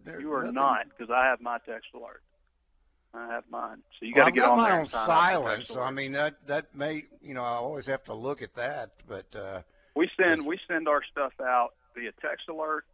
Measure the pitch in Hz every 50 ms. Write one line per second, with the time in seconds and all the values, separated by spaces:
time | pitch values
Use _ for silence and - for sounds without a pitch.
0 | 117 160 160 175 - 156 147 131 117 117 123 131 139 139 120 107 117 - _ -
1 | 120 110 117 127 127 131 123 117 120 120 120 117 - - 113 113 - - - 123
2 | 117 104 107 - _ _ _ _ _ _ _ _ _ _ _ _ _ _ _ _
3 | _ _ - 117 117 117 117 117 - - 120 117 120 110 110 - - _ - -
4 | - 226 240 196 135 - - 247 247 247 240 233 226 214 185 165 151 - - 117
5 | 110 110 165 160 175 180 190 165 131 110 107 110 120 - - 131 123 131 135 139
6 | 139 135 139 139 151 151 147 _ _ 143 143 151 147 - - 139 143 156 156 151
7 | 151 - _ - - 147 135 127 123 120 120 120 120 139 151 139 123 135 135 131
8 | - - 110 110 120 135 143 - 123 107 - 123 120 135 147 143 110 - _ _
9 | - - 107 95 - _ - 110 98 95 98 92 87 _ _ _ _ _ - 147
10 | 170 - - - 185 175 160 160 147 147 180 190 - - 175 160 160 151 147 139
11 | - - - 147 139 131 - - 135 127 127 123 120 120 - _ _ _ - 120
12 | 120 107 - _ - 151 - - - - 160 156 156 156 156 156 - _